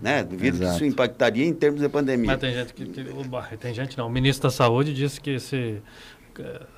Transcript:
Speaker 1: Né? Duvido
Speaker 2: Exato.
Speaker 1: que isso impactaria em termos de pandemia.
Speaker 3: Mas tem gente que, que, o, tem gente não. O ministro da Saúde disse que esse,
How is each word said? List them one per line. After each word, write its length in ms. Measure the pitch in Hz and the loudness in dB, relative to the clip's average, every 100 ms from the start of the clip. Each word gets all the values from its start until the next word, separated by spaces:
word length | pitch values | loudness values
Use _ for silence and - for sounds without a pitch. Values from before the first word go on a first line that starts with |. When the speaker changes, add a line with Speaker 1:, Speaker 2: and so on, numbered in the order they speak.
Speaker 1:
Né? 240 | 107 143 | 0 0
Duvido 320 | 87 92 117 - | 0 0 0 2
Speaker 2:
Exato. 140 | 180 | 2
Speaker 1:
que 60 | 85 | 2
isso 60 | |
impactaria 640 | 147 127 123 - 120 110 160 | 2 2 0 2 2 4 0
em 80 | |
termos 260 | 160 147 147 | 2 2 2
de 80 | 143 | 0
pandemia. 380 | 147 139 127 113 | 0 2 2 2
Speaker 3:
Mas 140 | 131 | 0
tem 120 | 131 | -2
gente 220 | 123 120 | -4 -6
que, 120 | - 131 | -8 -12
que, 140 | - | -10
o, 540 | 131 131 131 123 - 110 | -10 -10 -8 -8 -10 -10
tem 160 | 123 | -8
gente 240 | 117 131 - | -6 -6 -6
não. 120 | 117 | -2
O 20 | |
ministro 380 | 123 131 135 143 | 2 2 4 2
da 20 | |
Saúde 420 | 127 123 120 147 | 4 4 6 2
disse 280 | 135 139 - | 0 -2 -2
que 100 | - | -6
esse, 460 | 135 120 135 120 104 - - - - - - - - - | -6 -4 -4 -4 -6 -12 -20 -20 -20 -20 -16 -14 -14 -16